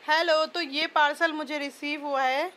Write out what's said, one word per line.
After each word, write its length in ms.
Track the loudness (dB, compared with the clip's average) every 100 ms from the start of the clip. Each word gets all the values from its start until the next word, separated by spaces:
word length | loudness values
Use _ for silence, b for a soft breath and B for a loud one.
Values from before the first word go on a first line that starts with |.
हेलो, 420 | 2 2 4 2 2
तो 160 | -4
ये 260 | -4 -4 0
पार्सल 440 | 2 2 2 0
मुझे 240 | 0 -6 -6
रिसीव 460 | -6 -8 -6 -6 -4
हुआ 180 | 0
है 280 | 0 0 -2